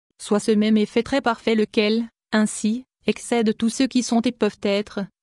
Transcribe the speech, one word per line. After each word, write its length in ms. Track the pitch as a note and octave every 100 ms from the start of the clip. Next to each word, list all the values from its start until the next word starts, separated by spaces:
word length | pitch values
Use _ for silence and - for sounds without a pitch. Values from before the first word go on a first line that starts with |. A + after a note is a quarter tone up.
| _ -
soit 180 | - G#3
ce 120 | -
même 240 | G#3+ G#3+ G#3+
effet 260 | G#3 A#3+
très 200 | A#3 C#4
parfait 320 | A#3+ A3+ -
lequel, 520 | A3 G#3 - G#3 A3+ A#3 _ -
ainsi, 520 | G#3+ G#3+ - G#3+ A#3+ - _ -
excède 500 | A3 - A#3+ A3 G#3
tous 140 | A3+
ceux 160 | - C4
qui 160 | B3+
sont 180 | A#3 A#3
et 100 | A#3+
peuvent 300 | A#3+ G#3 -
être, 380 | G#3 G3+ G#3 - F#3+ _